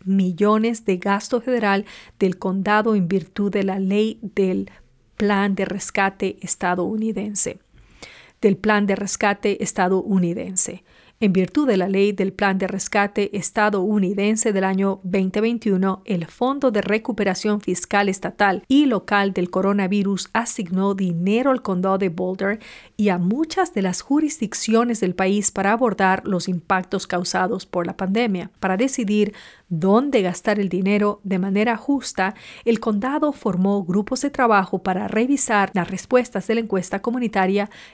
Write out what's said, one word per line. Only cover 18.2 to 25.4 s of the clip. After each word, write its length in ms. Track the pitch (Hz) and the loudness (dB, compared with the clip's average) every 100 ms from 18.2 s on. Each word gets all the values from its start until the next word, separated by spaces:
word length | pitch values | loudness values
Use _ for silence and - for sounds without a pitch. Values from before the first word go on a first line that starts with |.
| - - 202 180 - | -6 0 0 0 2
y 160 | 269 | 4
Local 480 | 285 202 - 202 202 | 4 2 0 0 2
del 160 | 185 180 | 0 -2
Coronavirus 800 | 185 196 202 185 202 196 190 - | 0 2 2 0 0 0 -2 -2
asignó 600 | 220 233 - 170 185 196 | -4 -2 -4 -4 0 0
dinero 560 | 196 185 170 185 226 269 | 0 -2 0 0 2 2
al 100 | 254 | 0
condado 340 | 214 180 190 190 | 0 0 0 0
de 140 | 196 | 0
Boulder 480 | 165 185 185 190 214 - - - - | -2 -4 -2 -4 -4 -10 -20 -12 -2
y 100 | 208 | 0
a 80 | 180 | 2
muchas 560 | 180 254 320 392 359 | 0 0 0 -2 -2
de 80 | 208 | 0
las 220 | 190 180 | -2 -4
jurisdicciones 1000 | - 285 311 - 214 - - 226 240 220 | 0 0 0 -2 -6 -4 0 2 2 0
del 140 | 185 | -2
país 360 | 180 190 202 | 0 0 2